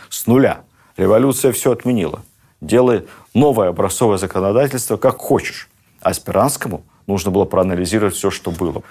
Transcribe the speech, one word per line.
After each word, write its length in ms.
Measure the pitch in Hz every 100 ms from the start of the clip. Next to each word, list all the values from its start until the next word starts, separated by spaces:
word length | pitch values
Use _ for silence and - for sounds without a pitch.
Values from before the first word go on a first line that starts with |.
| -
с 180 | - -
нуля. 340 | 127 120 85 - _ _ -
Революция 560 | 95 110 135 123 131
всё 200 | 113 139
отменила. 500 | 117 123 120 78 - - _ _ _
Делай 460 | - 120 127 110 - - _
новое 340 | 107 147 113 92
образцовое 500 | 85 95 - 120 95
законодательство, 760 | 92 92 95 110 143 127 - 107
как 220 | 131 123
хочешь. 500 | - 131 - - - _ _ _
А 120 | -
Спиранскому 720 | 95 - 92 135 - - - - _ -
нужно 240 | 98 101
было 140 | 95
проанализировать 680 | 95 95 92 87 87 110 104
всё, 160 | 92 98
что 200 | - 95
было. 320 | 85 87 73 -